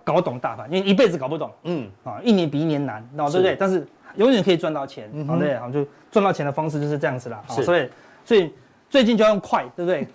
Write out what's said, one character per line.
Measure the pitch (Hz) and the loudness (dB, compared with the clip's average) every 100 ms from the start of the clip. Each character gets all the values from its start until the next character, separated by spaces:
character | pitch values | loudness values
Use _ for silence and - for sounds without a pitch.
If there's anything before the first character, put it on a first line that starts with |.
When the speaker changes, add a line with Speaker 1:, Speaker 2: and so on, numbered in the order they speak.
Speaker 1:
搞 | - 156 | -2 0
懂 | 165 123 | 0 -4
大 | 131 | -6
盘， | 110 107 | -8 -4
因 | 180 | -2
为 | 196 | 2
一 | |
辈 | 196 247 | 4 4
子 | 156 | 2
搞 | 131 | -4
不 | 160 | -6
懂。 | 120 - | -8 -10
Speaker 2:
嗯。 | 156 175 107 98 | -8 -6 -8 -14
Speaker 1:
啊， | 131 113 | -14 -4
一 | 208 | 2
年 | 202 165 | 2 2
比 | 143 | 0
一 | |
年 | 160 147 139 | -2 -2 -4
难， | 107 117 143 | -8 -12 -4
哦， | 143 | -2
对 | 170 | 2
不 | |
对？ | 185 | 0
Speaker 2:
是。 | 139 | 2
Speaker 1:
但 | 190 | 0
是 | 185 143 _ - | 0 -4 _ -14
永 | 185 226 | 0 2
远 | 247 | 4
可 | 185 | 2
以 | 170 | 0
赚 | 170 | 0
到 | 151 135 | -4 -8
钱， | - 110 | -12 -14
Speaker 2:
嗯 | 147 147 | -10 -4
哼。 | |
Speaker 1:
好， | 160 | 0
对 | 147 | 0
不 | |
对？ | 127 | -2
好， | 123 | -4
就 | 139 143 - _ | -4 -4 -8 _
赚 | 220 | 0
到 | 196 | 2
钱 | 175 143 | 0 -2
的 | |
方 | 139 156 | -4 -4
式 | 147 | -4
就 | 147 | -4
是 | 147 | -2
这 | 151 | -2
样 | 127 | -4
子 | 123 | -8
啦。 | 110 | -14
好， | - 123 | -6 -2
Speaker 2:
是。 | |
Speaker 1:
所 | 131 175 | 2 2
以， | 131 - - - | 0 -8 -20 -20
所 | - 226 | 2 2
以 | 165 - _ _ _ | 2 -4 _ _ _
最 | 277 | 2
近 | 226 226 | 4 4
就 | |
要 | 214 | 4
用 | 208 | 4
快， | - 220 123 | 0 -2 -2
对 | - | -4
不 | 175 | -2
对？ | 170 - | -2 -2